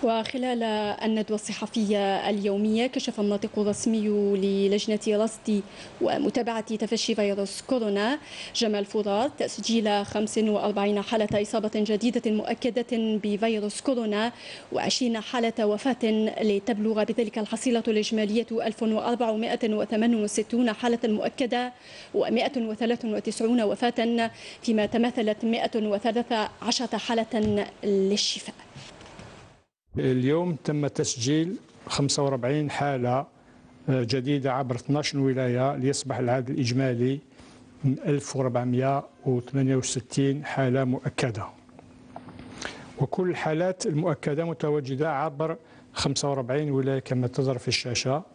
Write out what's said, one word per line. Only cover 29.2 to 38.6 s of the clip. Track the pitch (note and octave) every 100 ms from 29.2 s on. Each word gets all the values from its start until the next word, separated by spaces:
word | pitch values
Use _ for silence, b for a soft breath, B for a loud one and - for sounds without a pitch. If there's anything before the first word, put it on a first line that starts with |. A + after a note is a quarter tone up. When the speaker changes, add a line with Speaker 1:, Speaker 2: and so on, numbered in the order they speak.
| - - - - _ _ _ C#3+
Speaker 2:
اليوم | C#3+ B2+ B2+ D#3 F3+ D#3
تم | - D3+ C#3+
تسجيل | - D3 - A#2+ D3+ E3 G#3 - - -
خمسة | - C#3+ C#3+
وأربعين | C#3 C3+ A#2+ D3 D3
حالة، | - C#3+ C3+ B2 B2+
آه، | D3 - B B - - -
جديدة | C3 A#2 C3+ B2+ C#3+ C3
عبر | B2+ C3+
اثناش | A#2+ - C#3+ D3
ولاية، | C#3+ C3+ C3 B2+ B2 C3+ C#3+
ليصبح | B2+ C#3 C3 B2
العدد | B2 B2+ B2
الإجمالي | D#3 B2 B2 C3+ A#2+ B2 C#3 - B B B B -
من | C#3 C#3 G3+
ألف | C#3+ - C3
وأربعمائة | C3 B2